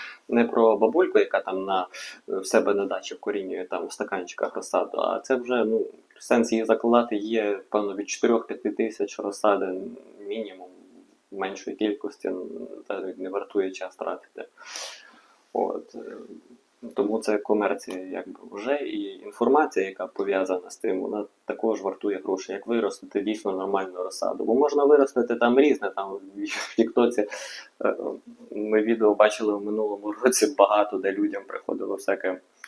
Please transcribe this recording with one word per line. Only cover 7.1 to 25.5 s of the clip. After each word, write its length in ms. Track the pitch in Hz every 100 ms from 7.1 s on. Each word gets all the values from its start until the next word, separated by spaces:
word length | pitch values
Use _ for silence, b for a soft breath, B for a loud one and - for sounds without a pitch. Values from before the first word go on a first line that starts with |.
| 107
є, 440 | 107 113 104 98 -
певно, 260 | 107 101
від 160 | 98 95
чотирьох-п'яти 600 | - 117 117 - 101 110
тисяч 480 | 107 113 - 101 -
розсади 560 | 107 101 107 101 95 92 110 120 - 101 101
мінімум, 400 | 110 104 92 92 90 - - - _ _
меншої 440 | 98 95 98 - -
кількості, 540 | 107 104 101 - 92 92 90 92 95 98 -
навіть 300 | 98 95 87
не 100 | 92
вартує 420 | 98 - 101 92
час 260 | 92 92 -
тратити. 480 | 85 - - - - _ B B B B B B B B _
От, 420 | - - - -
е, 40 | - - - - - - - _ _ 117
тому 240 | - 104 110
це 200 | - 107
комерція, 600 | - 104 101 98 - 92
якби, 420 | 92 90 92 90 92
вже, 260 | 101 117 143
і 440 | 120 107 101 95
інформація, 640 | 104 - 120 143 147 - 95
яка 200 | 95 90
пов'язана 640 | - 98 95 95 92 90
з 60 | -
тим, 240 | 107 95
вона 240 | 92 104 101 _
також 380 | - - 113 98
вартує 360 | 95 92 104 95
грошей, 300 | - 95 -
як 120 | 98 110
виростити 540 | 117 - - - 104
дійсно 320 | 98 107 101
нормальну 500 | 95 95 98 95 90
розсаду. 420 | 90 - - -
Бо 100 | -
можна 300 | 123 147 147
виростити 500 | 143 147 139 127 117 117
там 240 | 120